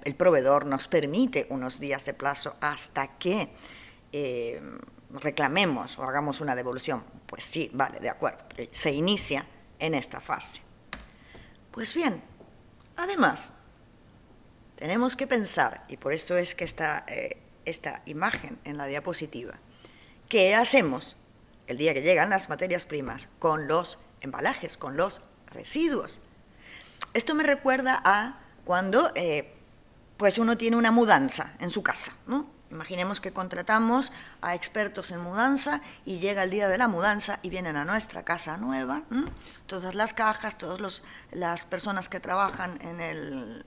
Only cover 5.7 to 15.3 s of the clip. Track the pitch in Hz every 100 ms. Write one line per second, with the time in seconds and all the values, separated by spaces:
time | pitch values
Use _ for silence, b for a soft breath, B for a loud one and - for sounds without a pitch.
5.7 | 131 101 - 131 135 147 135 151 123 127
6.7 | 127 143 127 - - - - - - 151
7.7 | 123 135 - 120 - 147 - - - 120
8.7 | - 160 139 170 202 - 139 - - -
9.7 | - 277 151 - - - 139 - - -
10.7 | - - B B B B B B B -
11.7 | - 220 330 311 202 - - - - -
12.7 | - - - 359 392 185 123 - - -
13.7 | - - - - - - - - - -
14.7 | - 151 202 254 - 269